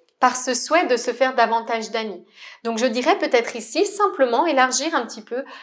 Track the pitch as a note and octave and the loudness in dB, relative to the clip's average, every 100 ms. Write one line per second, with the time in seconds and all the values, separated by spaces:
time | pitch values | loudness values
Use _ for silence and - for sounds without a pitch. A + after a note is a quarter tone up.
0 | _ _ B3+ - C4+ B3 - E4 D4 A#3 | _ _ 2 2 -2 -4 2 2 2 0
1 | B3 A#3+ C4 C4 A3 A3+ A3 A3+ G#3 A3+ | -2 0 2 2 2 2 -2 -4 -4 -6
2 | A3 F3+ - - - - A3+ A3+ B3 A3+ | -6 -10 -16 -20 -20 -10 -6 0 0 2
3 | C4+ G4 D4 A#3+ A#3 A#3 - D4+ G4+ - | 0 2 2 2 0 -6 -4 -2 0 0
4 | G4+ - B3+ A#3 E4+ C4+ B3 B3 D#4 D#4 | 0 2 2 2 2 2 2 0 -2 -4
5 | A3+ - - A#3+ C4+ - | -4 -10 -10 -10 -10 -16